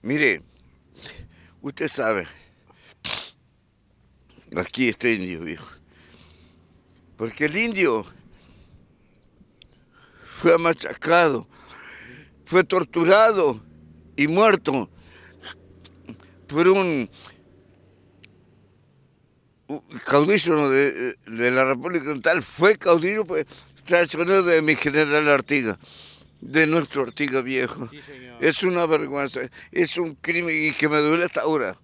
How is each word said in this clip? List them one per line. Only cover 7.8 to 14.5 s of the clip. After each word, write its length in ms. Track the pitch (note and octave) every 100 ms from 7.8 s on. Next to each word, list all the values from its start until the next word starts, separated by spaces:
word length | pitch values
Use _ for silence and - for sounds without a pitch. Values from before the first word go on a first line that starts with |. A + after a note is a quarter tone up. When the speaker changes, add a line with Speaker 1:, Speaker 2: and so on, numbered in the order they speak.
| E3 A2 F#2+ - - _ _ - - - _ _ _ _ _ _ _ _ - _ _ _ _ _
Speaker 1:
fue 340 | - - E3+ E3+
machacado, 880 | E3 D#3+ - - D#3 E3+ E3 A#2+ G#2 - - - - - - - - _
fue 180 | - F3
torturado 960 | F3+ F#3 D#3 E3+ E3+ G3+ A3 G3+ D3+ A2 - - - - -
y 120 | - D3
muerto 640 | F3 A3